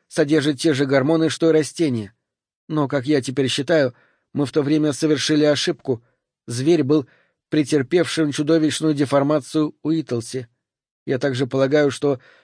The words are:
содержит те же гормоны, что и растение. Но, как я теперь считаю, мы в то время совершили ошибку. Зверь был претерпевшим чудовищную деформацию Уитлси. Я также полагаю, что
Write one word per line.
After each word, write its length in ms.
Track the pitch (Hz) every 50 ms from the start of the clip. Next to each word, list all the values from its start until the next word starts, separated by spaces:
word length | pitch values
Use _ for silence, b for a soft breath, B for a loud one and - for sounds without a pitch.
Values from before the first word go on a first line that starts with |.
| _ -
содержит 500 | - - 151 139 156 151 135 151 143 123
те 140 | - 165 139
же 120 | 131 143
гормоны, 440 | 131 139 135 131 151 165 160 160 151
что 200 | - - 165 160
и 40 | 156
растение. 600 | 156 143 - - - 170 143 120 113 104 98 _ _ _ _ _ _ _ _ _ _ _
Но, 220 | - 160 151 143 127
как 160 | 147 139 120
я 160 | 147 151 135
теперь 260 | 127 139 123 143 135
считаю, 460 | 120 - - 131 170 170 156 135 123 - _ _ _ _ _ _ _ -
мы 120 | 135 143
в 60 | 120
то 100 | - 156
время 300 | 135 143 156 151 151 151
совершили 540 | 131 - 156 151 156 123 - - 156 147 151
ошибку. 580 | 147 143 135 - 180 156 - - 135 123 113 _ _ _ _ _ _ _ _ -
Зверь 360 | 123 120 120 135 160 175 156 135
был 240 | 131 151 156 127 b b b b b b b b -
претерпевшим 800 | 156 151 143 - 151 143 127 - 170 180 160 - - 160 156 147
чудовищную 640 | 131 - 147 143 165 165 156 147 - - 156 156 147
деформацию 800 | 139 147 123 143 139 139 147 151 147 127 - - 156 151 151 - _ -
Уитлси. 640 | 151 165 165 135 - 123 117 113 - - 131 123 - _ _ _ _ _ _ _ _ _ _ -
Я 140 | 135 139 127
также 280 | 143 143 127 123 139
полагаю, 440 | 123 139 135 135 131 151 151 147 143
что 280 | - - 147 143 135 127 b b b b